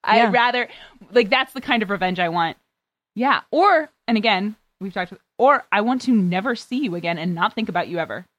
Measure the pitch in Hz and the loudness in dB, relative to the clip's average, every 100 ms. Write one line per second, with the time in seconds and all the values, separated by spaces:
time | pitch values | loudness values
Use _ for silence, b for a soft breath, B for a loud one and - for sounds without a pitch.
0 | - 226 233 240 240 247 233 B B B | 2 2 4 2 2 0 -4 B B B
1 | 185 226 208 254 262 262 262 240 202 202 | -2 0 2 0 0 -8 -2 -2 0 -2
2 | 185 185 175 170 165 - _ _ _ _ | -2 0 -2 0 -2 -4 _ _ _ _
3 | _ - 254 208 - 285 392 339 - _ | _ -4 0 0 0 2 4 4 0 _
4 | - 226 220 190 202 214 _ _ 190 185 | -2 0 2 0 -2 -10 _ _ -10 -8
5 | 180 190 _ _ 247 285 - 196 220 254 | -10 -12 _ _ 2 2 2 0 0 -2
6 | 262 226 180 180 226 233 - 247 269 180 | 2 2 2 0 -2 -6 -6 -6 -4 -4
7 | 170 170 170 170 196 - 226 175 165 170 | -4 -4 -4 -2 -2 -2 -4 -4 -4 -4
8 | 160 113 180 | -6 -8 -14